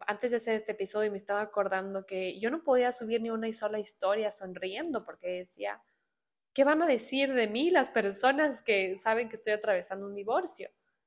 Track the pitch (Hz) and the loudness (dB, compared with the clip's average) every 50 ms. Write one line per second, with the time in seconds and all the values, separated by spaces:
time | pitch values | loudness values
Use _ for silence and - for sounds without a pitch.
0 | - - 208 208 254 240 240 226 - 233 220 214 214 220 214 - 196 - - 214 | -6 -6 -4 -2 -2 -2 -2 -2 0 -2 -2 -2 -2 -6 -6 -4 -4 -4 -2 0
1 | 214 214 202 196 - - 202 208 214 214 - 208 196 190 190 190 190 196 196 190 | 0 -2 -2 -6 -6 -4 -4 -4 -4 -2 -2 -2 0 0 0 -2 -4 -4 -8 -8
2 | 190 - 196 185 185 185 - 190 214 233 294 330 - 285 254 254 247 247 247 - | -8 -6 -6 -4 -4 -4 -6 -2 -2 -2 -2 -2 2 4 4 4 4 2 0 -2
3 | 233 220 233 226 226 226 226 220 226 226 220 - 214 208 214 214 202 - - - | -4 -2 -2 -2 -2 -2 -4 -2 -2 -4 -4 -2 -2 -2 -2 -2 -4 -6 -6 -2
4 | 196 185 208 220 214 208 202 - 196 185 180 175 185 190 196 240 330 339 254 208 | 0 0 2 2 0 -2 -4 -4 -8 -10 -10 -8 -6 -6 -4 -4 -4 -2 -4 -4
5 | 185 - - - - 180 180 180 180 - - 202 202 202 208 - _ _ _ _ | -4 -6 -14 -8 -6 -6 -6 -6 -8 -12 -10 -6 -6 -6 -6 -8 _ _ _ _
6 | _ _ _ _ _ _ _ _ _ _ - 269 269 285 311 311 339 320 254 226 | _ _ _ _ _ _ _ _ _ _ 2 4 6 6 6 4 4 4 2 2
7 | - - 262 269 277 269 262 247 226 208 214 240 302 349 359 294 254 - - 233 | 0 0 2 2 2 4 4 2 2 2 2 2 2 4 6 4 4 4 2 0
8 | 202 202 196 - - 262 269 294 311 294 254 - - - 208 196 190 185 190 196 | 2 2 0 4 4 4 4 6 2 2 0 -2 0 2 2 2 2 0 -2 -2
9 | - 226 226 233 240 220 - - - 220 214 214 214 214 190 180 180 - 190 196 | 0 0 2 2 0 -4 -6 -6 -2 0 0 0 2 2 0 2 0 -4 -6 -6
10 | 202 202 202 202 196 214 254 359 359 - - - - - _ _ _ _ _ _ | -8 -10 -10 -8 -4 0 0 0 0 0 -4 -6 -8 -12 _ _ _ _ _ _
11 | _ | _